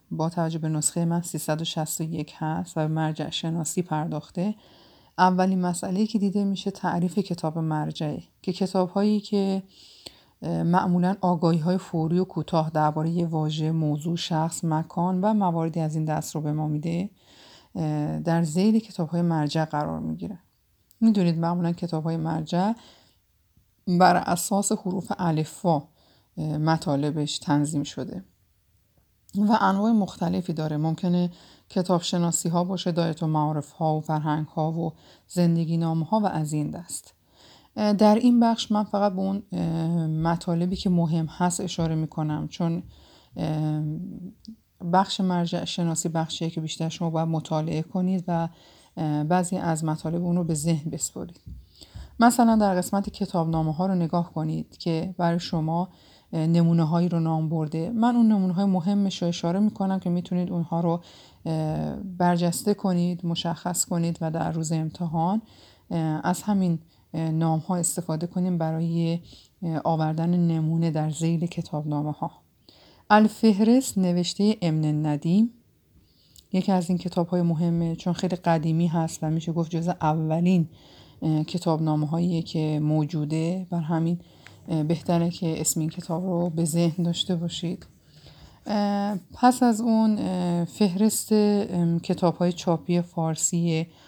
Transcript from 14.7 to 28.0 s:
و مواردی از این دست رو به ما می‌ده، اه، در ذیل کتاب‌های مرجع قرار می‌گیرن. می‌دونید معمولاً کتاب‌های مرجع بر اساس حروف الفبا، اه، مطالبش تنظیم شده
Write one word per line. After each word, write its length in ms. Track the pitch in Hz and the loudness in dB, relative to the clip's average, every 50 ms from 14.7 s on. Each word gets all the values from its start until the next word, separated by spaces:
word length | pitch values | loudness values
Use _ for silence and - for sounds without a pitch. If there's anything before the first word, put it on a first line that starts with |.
| 156 156 160 - - 175 170 185 185 180 | 0 -2 -2 -4 -2 -2 0 0 0 0
و 140 | 185 214 220 | 2 2 2
مواردی 460 | 208 196 180 165 165 165 165 156 165 | 2 2 2 0 0 -2 -2 -2 -2
از 140 | 160 156 151 | -2 -2 -2
این 100 | 160 156 | -2 -2
دست 300 | 156 151 160 151 - - | 0 -2 -2 -4 -4 -6
رو 60 | 160 | -4
به 120 | 151 147 | -4 -2
ما 140 | 147 156 156 | -2 -2 -2
می‌ده، 440 | 151 151 151 151 165 170 175 190 208 _ _ _ _ - - - - - - _ _ - | -2 -2 -2 -4 -4 -4 -4 -4 -6 _ _ _ _ -20 -20 -20 -20 -20 -20 _ _ -6
اه، 440 | 190 160 151 151 151 147 156 156 156 | -4 -4 -2 -2 -2 -2 -4 -4 -4
در 240 | 151 170 165 170 170 | 0 0 2 2 0
ذیل 340 | 151 151 175 190 220 220 226 | 0 0 2 2 4 4 2
کتاب‌های 440 | 220 - - - 170 147 170 170 | 0 -2 -6 -6 -4 -2 0 0
مرجع 420 | 175 170 165 156 151 147 - 160 160 | 0 2 2 2 0 0 0 0 -2
قرار 360 | 156 - 147 151 160 - 156 | 0 -2 -4 -2 -2 -4 -6
می‌گیرن. 380 | 160 160 160 170 180 - 196 - _ _ _ _ _ _ _ _ _ _ _ - | -6 -6 -6 -6 -8 -10 -12 -12 _ _ _ _ _ _ _ _ _ _ _ 2
می‌دونید 380 | 226 226 208 202 180 170 165 165 | 2 4 4 4 4 2 2 2
معمولاً 340 | 165 170 175 180 175 170 | 0 0 0 0 0 0
کتاب‌های 440 | 170 - 175 175 - 165 151 165 165 | -2 -2 -4 -4 -4 -2 -2 -2 -2
مرجع 560 | 165 156 165 165 165 160 - 175 175 185 214 233 - - - - _ _ _ _ _ _ _ _ _ _ _ _ _ _ _ _ _ - | -2 -2 -2 -2 -4 -4 -2 0 0 0 0 -2 -4 -8 -20 -20 _ _ _ _ _ _ _ _ _ _ _ _ _ _ _ _ _ -2
بر 300 | - 180 175 185 180 180 | 0 4 6 6 6 6
اساس 560 | - - - 170 175 - - 208 196 202 - | 4 2 0 -2 -2 -2 -2 0 0 0 0
حروف 400 | 220 - - 180 180 196 170 - 202 - | -2 -4 -4 -4 -6 -6 -6 -6 -6 -2
الفبا، 720 | 185 170 156 156 156 - - - - 180 165 143 151 - _ _ _ _ _ _ _ _ - | 0 0 0 0 -2 -4 -6 -2 0 2 2 2 0 -6 _ _ _ _ _ _ _ _ -10
اه، 220 | - 156 156 151 151 | -6 -6 -4 -2 0
مطالبش 800 | 151 160 160 160 - 185 143 139 147 151 147 156 147 147 - - | 2 2 2 2 2 0 0 0 0 0 -2 -2 -2 -4 -4 -6
تنظیم 440 | - - 147 147 147 151 160 143 | -2 0 2 2 2 0 0 -4
شده 420 | 139 - - 135 | -4 -4 -6 -10